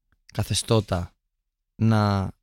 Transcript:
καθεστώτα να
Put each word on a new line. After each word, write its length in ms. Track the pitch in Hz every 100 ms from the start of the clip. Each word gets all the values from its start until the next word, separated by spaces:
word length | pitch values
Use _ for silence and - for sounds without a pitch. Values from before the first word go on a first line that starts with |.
| _ _ _
καθεστώτα 800 | - 104 107 - 113 101 92 90 _ _ _ _ _ _ -
να 560 | 110 110 104 98 95 -